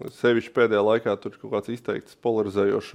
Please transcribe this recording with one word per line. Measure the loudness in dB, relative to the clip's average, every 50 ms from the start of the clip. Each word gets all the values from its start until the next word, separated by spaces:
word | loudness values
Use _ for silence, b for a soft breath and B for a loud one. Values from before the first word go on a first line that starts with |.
| -12 -14 -6 0
sevišķi | 2 2 4 2 0 -2 0
pēdējā | 2 2 4 4 4 4
laikā | 4 2 2 0 -2 -4 -4
tur | -6 -10 -14
ir | -16
kaut | -10 -6 -6
kāds | -6 -6 -6 -10
izteikts | -10 -6 -6 -8 -8 -8 -14 -14 _
polarizējošs | -4 -2 0 0 -2 -2 0 0 0 2 0 -2 -4 -6 -4